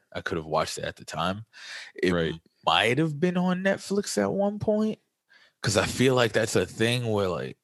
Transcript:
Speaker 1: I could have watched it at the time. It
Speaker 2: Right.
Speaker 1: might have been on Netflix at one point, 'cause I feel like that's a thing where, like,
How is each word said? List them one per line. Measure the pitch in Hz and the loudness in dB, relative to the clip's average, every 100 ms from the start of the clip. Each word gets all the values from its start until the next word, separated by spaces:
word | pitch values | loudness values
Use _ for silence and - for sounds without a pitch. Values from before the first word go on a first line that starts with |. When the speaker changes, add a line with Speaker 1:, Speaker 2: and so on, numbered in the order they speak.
| _ | _
Speaker 1:
I | 90 | -10
could | - 87 | -6 -6
have | 78 | -2
watched | 78 - - | -2 -2 -4
it | |
at | 76 - | -10 -10
the | |
time. | - 78 85 104 113 - - - - - | -10 -4 -4 -4 -8 -18 -16 -16 -14 -2
It | 90 | 2
Speaker 2:
Right. | 87 80 82 _ _ | 2 0 -4 _ _
Speaker 1:
might | - 82 110 127 | 2 4 4 2
have | 160 143 | 0 0
been | 180 180 | 0 0
on | 180 180 | 0 0
Netflix | 196 196 - 202 - - | 0 -2 -2 -4 -2 0
at | 202 | 0
one | 196 202 208 | 0 -2 -2
point, | 220 214 214 - _ _ _ _ _ _ | 0 0 0 -4 _ _ _ _ _ _
'cause | - 98 | 0 2
I | 90 | 0
feel | - 127 | 2 4
like | 127 117 | 6 4
that's | 117 113 104 | 2 2 2
a | 95 | 0
thing | 143 113 123 117 | 0 0 0 0
where, | 104 95 | 0 0
like, | 80 64 - | -2 -6 -12